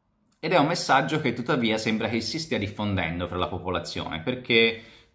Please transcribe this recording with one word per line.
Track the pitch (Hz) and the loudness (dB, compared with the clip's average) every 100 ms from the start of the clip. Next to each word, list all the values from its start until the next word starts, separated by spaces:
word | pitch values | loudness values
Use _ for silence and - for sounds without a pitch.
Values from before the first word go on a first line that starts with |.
| _ _ _ _ | _ _ _ _
ed | 165 | 0
è | 180 | 2
un | 147 | 4
messaggio | 170 - 135 131 151 | 0 4 4 4 0
che | 123 | 0
tuttavia | 120 117 143 113 110 | -2 -2 0 2 2
sembra | 117 110 110 | 0 0 0
che | 113 | -2
si | 110 156 | -2 -6
stia | - 110 | -4 -4
diffondendo | 101 - 104 95 82 87 87 | -4 -4 -2 0 -2 -4 -4
fra | 90 | -2
la | 82 | -4
popolazione, | 92 90 87 - 87 78 80 | -4 -4 -4 -4 -8 -8 -6
perché, | 127 127 - 113 113 - - - _ | -6 -6 2 6 6 2 -10 -20 _